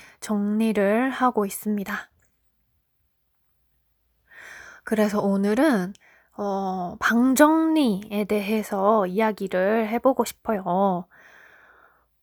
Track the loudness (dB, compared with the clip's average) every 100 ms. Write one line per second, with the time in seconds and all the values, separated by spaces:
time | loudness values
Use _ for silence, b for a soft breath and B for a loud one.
0 | B B -4 -2 0 0 0 2 2 2
1 | 0 0 0 0 -2 -4 -6 -4 -6 -10
2 | -10 _ _ _ _ _ _ _ _ _
3 | _ _ _ _ _ _ _ _ _ _
4 | _ _ B B B B B B -4 0
5 | 2 0 0 2 2 2 2 2 -2 -8
6 | b b b -8 -6 -4 -4 -4 -8 -4
7 | 0 2 4 6 6 6 2 2 2 0
8 | -4 -6 -2 -2 -2 -4 -2 0 2 2
9 | 2 0 -2 -2 -4 -2 0 0 -2 0
10 | 0 0 -2 -6 -4 -4 -2 0 2 0
11 | -6 b b b b b b b b b
12 | b _